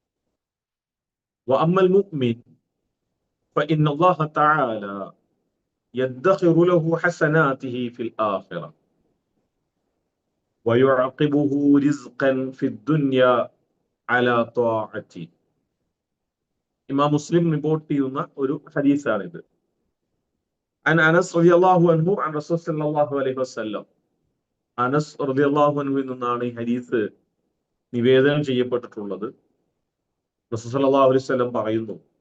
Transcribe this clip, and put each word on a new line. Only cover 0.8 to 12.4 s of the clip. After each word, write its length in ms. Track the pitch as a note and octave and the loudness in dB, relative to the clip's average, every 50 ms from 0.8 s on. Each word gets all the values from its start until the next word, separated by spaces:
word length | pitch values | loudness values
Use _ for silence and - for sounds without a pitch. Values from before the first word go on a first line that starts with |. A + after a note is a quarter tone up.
| _ _ _ _ _ _ _ _ _ _ _ _ _ | _ _ _ _ _ _ _ _ _ _ _ _ _
وأما 340 | A#2 C3 C3+ D#3+ E3 F#3 F#3+ | -2 0 2 2 2 4 4
المؤمن 600 | F#3 F3+ F#3+ G3 G3 G3 D#3+ C#3 B2+ A#2+ A#2 A#2 _ _ _ _ _ _ _ _ _ _ _ _ _ _ _ _ _ _ _ _ _ _ _ | 4 4 4 2 0 0 -4 -2 -2 -2 -2 -4 _ _ _ _ _ _ _ _ _ _ _ _ _ _ _ _ _ _ _ _ _ _ _
فإن 320 | D3+ D3 D3+ D#3+ D3+ D3+ | -6 -2 -2 0 0 0
الله 380 | D3 C#3+ D3 F3 F#3 - D#3 D#3 | 0 0 2 2 2 2 2 -4
تعالى 880 | D3+ - D#3 D3+ D3+ D#3 D3+ C3 A#2 A2 G#2 G2+ G2 G2+ G2+ F#2+ F2 - _ _ _ _ _ _ _ _ _ _ _ _ _ _ _ - | -4 -2 0 2 2 2 2 0 -2 -4 -6 -8 -10 -10 -10 -12 -14 -16 _ _ _ _ _ _ _ _ _ _ _ _ _ _ _ -6
يدخر 680 | B2 C3 B2+ A#2+ B2+ C#3 F#3 G3 F#3+ F#3 E3+ D#3+ E3 F3 | -4 -4 -4 -6 -2 0 0 2 2 2 2 4 4 4
له 320 | F3+ F3+ E3 D#3 E3 E3+ | 4 2 2 2 0 -2
حسناته 920 | D#3+ - E3+ - - E3 D#3 D3+ D#3+ D3+ C3+ C3 C3+ C3+ B2+ A#2+ B2 B2 A#2+ | -2 -2 -4 -2 0 0 2 2 2 2 2 0 -4 -8 -8 -6 -6 -6 -6
في 120 | - - A2+ | -6 -8 -10
الآخرة، 680 | G#2 - - A2 G#2+ G2 F#2+ - _ F2+ E2+ E2 D#2+ - _ _ _ _ _ _ _ _ _ _ _ _ _ _ _ _ _ _ _ _ _ _ _ _ _ _ _ _ _ _ _ _ _ _ _ _ _ _ | -10 -6 -4 -2 -2 -2 -4 -6 _ -12 -12 -12 -12 -18 _ _ _ _ _ _ _ _ _ _ _ _ _ _ _ _ _ _ _ _ _ _ _ _ _ _ _ _ _ _ _ _ _ _ _ _ _ _
ويعقبه 1120 | A2+ A#2 B2 C3+ C3+ C3+ B2+ B2+ C3 - - D3+ C#3+ C#3+ D3 C#3+ C3 C#3 C#3+ C#3+ C#3+ C#3+ C#3+ | 2 4 4 4 4 4 2 0 -2 -2 -2 -2 0 2 0 0 0 0 0 4 4 4 4
رزقا 720 | C#3 D3 C#3 - - - - - C#3 C3+ C3 C3 | 4 2 0 -2 -6 -14 -8 -2 0 0 0 0